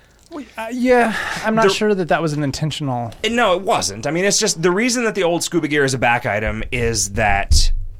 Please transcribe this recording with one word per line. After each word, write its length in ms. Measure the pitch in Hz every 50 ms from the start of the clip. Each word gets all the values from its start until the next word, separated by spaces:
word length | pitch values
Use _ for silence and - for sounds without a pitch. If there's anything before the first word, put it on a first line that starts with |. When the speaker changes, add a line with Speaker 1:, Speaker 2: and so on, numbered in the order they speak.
| _ _ _ _ _ -
Speaker 1:
Well, 140 | 339 311 240 - - 226
uh, 80 | 226 226
yeah, 440 | 247 254 240 254 247 247 233 220 208 - - - - - -
I'm 120 | 220 220
not 80 | 226 220
Speaker 2:
There 60 | 196
Speaker 1:
sure 240 | 196 - 214 214 208
that 120 | 185 175 147
that 120 | 180 156
was 120 | 165 160 147
an 100 | 147 147
intentional 680 | 135 131 - 156 151 - - 151 135 127 120 120 113 - - -
Speaker 2:
Eh, 60 | 220
no, 260 | 233 240 233 196 175
it 80 | 185 196
wasn't. 420 | - 196 131 107 98 98 110 110
I 60 | 143
mean, 140 | 156 170 190
it's 120 | 202 - -
just 240 | 214 190 165 160
the 80 | 160 185
reason 340 | 180 196 233 254 226 247 233
that 100 | 220 175
the 80 | 196 180
old 180 | 165 175 165 -
scuba 240 | - - 170 156 143
gear 160 | 151 147 139
is 120 | 131 131
a 20 | 120
back 300 | 123 120 120 120 - 117
item 360 | 101 107 110 107 107 110 104 -
is 420 | 127 123 117 117 113 107 101 98 98
that 580 | 113 110 104 98 98 98 - - - - - - - - - - -